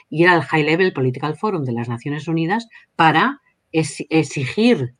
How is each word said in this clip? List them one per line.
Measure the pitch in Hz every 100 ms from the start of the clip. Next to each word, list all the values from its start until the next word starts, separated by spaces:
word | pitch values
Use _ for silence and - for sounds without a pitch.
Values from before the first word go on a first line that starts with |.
| -
ir | 151 175
al | 170
High | 135 156
Level | 151 165 185
Political | 180 131 131 147 156
Forum | 214 190
de | 131
las | 117 117
Naciones | 117 143 147 160
Unidas | 165 165 214 233 - _ -
para | 165 160 208 285 _ _ _
ex-, | 160 156 - -
exigir | 160 156 - 127 - 233 202 123 _